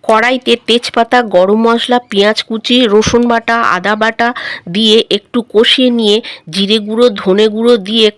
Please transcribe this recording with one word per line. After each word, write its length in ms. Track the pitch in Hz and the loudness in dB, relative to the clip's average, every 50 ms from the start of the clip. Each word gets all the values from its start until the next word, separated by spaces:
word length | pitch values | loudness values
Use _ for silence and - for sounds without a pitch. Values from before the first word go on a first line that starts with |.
কড়াইতে 500 | - - 220 220 226 247 262 254 _ 233 233 233 _ | 0 2 2 2 2 0 -2 -2 _ -2 -2 -2 _
তেজপাতা, 520 | - 220 240 - - - 240 233 226 262 247 240 214 185 | -2 -2 -2 -2 -2 -2 -2 0 2 2 0 0 2 2
গরম 240 | 180 185 190 208 220 226 | 2 2 4 2 2 2
মশলা, 320 | 226 233 233 - - 247 247 247 _ | 0 0 0 -2 -2 -2 -4 -4 _
পেঁয়াজ 280 | 220 196 202 214 220 - | -2 0 2 2 0 -2
কুচি, 340 | - _ 226 220 - - 240 247 254 | -6 _ -8 -8 -2 0 0 2 2
রসুন 360 | 214 202 214 220 - - 233 240 240 | 4 2 2 2 2 0 0 2 2
বাটা, 260 | 233 233 233 - 233 233 226 104 156 | 0 -2 0 -2 -2 0 0 0 -2
আদা 180 | 180 180 202 214 | -2 -2 -4 -2
বাটা 320 | 214 220 226 220 - 233 233 254 - - - - - _ 180 | 0 -2 -4 -2 -2 -4 -4 -4 -6 -12 -12 -12 -12 _ -6
দিয়ে 280 | 170 208 226 220 214 226 - _ | -4 0 2 4 2 2 2 _
একটু 280 | 175 208 _ _ - 247 220 _ | -4 -4 _ _ -6 -6 -6 _
কষিয়ে 380 | - 208 240 - - 269 254 247 | 0 2 2 2 2 2 2 0
নিয়ে 260 | 240 233 220 208 208 220 233 - - - _ - 156 | 0 0 0 0 0 0 -2 -8 -18 -18 _ -10 -6
জিরে 240 | 190 196 190 220 220 202 | -4 -2 -2 -2 -2 -2
গুঁড়ো, 200 | 208 220 220 240 247 202 190 | -4 0 2 2 0 0 -2
ধনে 260 | - 190 185 202 220 220 | -2 0 2 2 2 0
গুঁড়ো 260 | 208 220 226 240 247 226 185 196 | 0 0 0 2 2 0 0 -4
দিয়ে 180 | 220 233 220 214 208 | -2 0 0 0 -2